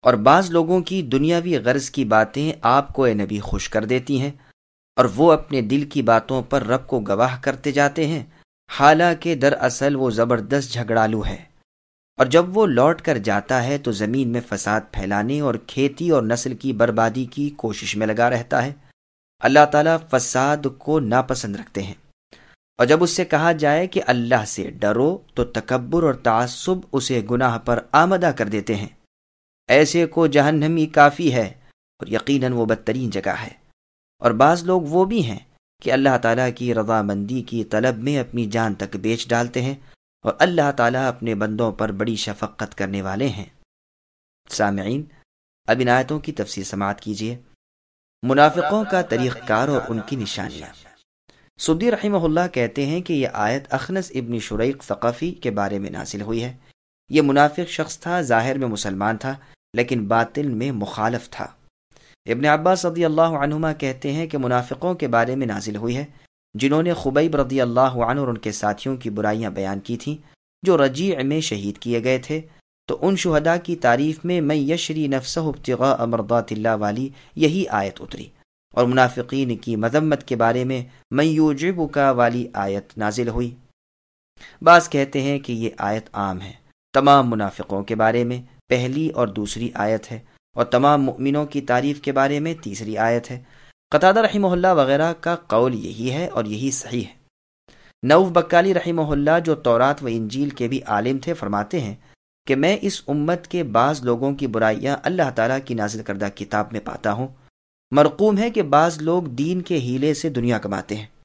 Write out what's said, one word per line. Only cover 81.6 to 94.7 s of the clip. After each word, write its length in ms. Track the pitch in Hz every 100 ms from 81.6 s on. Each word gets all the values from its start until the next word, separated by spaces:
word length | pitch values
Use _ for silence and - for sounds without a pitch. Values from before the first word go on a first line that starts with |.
| 170 180 156 143 139 123
والی 300 | 120 123 120
آیت 460 | 101 101 98 - -
نازل 300 | 107 107 117
ہوئی۔ 260 | 117 120 123 _ _ _ _ _ _ _ _ - -
بعض 260 | 165 170 165
کہتے 320 | 143 139 143
ہیں 180 | 135 143
کہ 140 | 139
یہ 180 | 117 113 -
آیت 300 | 101 107 -
عام 280 | 104 101 92
ہے، 120 | 98 - _ _ _
تمام 380 | 135 143 143 123
منافقوں 520 | 110 98 - 98 98
کے 120 | 101
بارے 300 | 110 110 120
میں 180 | 120 123 123 _ _
پہلی 400 | 127 123 139 160
اور 200 | - 117
دوسری 420 | 104 104 110 117
آیت 380 | - 104 110 -
ہے، 60 | 113 - _ _
اور 100 | -
تمام 380 | 120 123 143 147
مؤمنوں 440 | 135 - 135 143 147
کی 140 | 143
تعریف 400 | 139 123 139 143
کے 120 | -
بارے 280 | 135 135 147
میں 140 | 160 160
تیسری 360 | - 98 110 107
آیت 320 | 113 120 -
ہے۔ 120 | 123 - - - _ _
قتادہ 300 | 202 185 208
رحمہ 260 | 214 208 190
اللہ 200 | 180 185